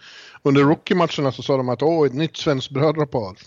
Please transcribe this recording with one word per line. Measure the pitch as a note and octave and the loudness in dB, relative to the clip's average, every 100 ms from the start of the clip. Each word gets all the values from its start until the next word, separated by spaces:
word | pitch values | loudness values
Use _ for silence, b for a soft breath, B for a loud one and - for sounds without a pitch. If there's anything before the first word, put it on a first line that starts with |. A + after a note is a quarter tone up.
| B B B B | B B B B
under | D3 C#3 | 2 4
rookie-matcherna | C#3+ E3 - F#3+ E3 - C#3 | 4 2 0 0 0 0 -4
så | - | -4
sa | A#2+ C3+ | -2 -2
de | B2+ | -2
att, | A#2+ | -2
"Åh, | D3 E3 C#3+ | 0 2 0
ett | |
nytt | B2+ D#3+ - | 0 -4 -4
svenskt | - C3+ - | -2 -2 -2
brödrapar." | C3+ D#3 D#3+ D3 C3 G2+ F#2+ | 0 0 0 -2 -4 -6 -12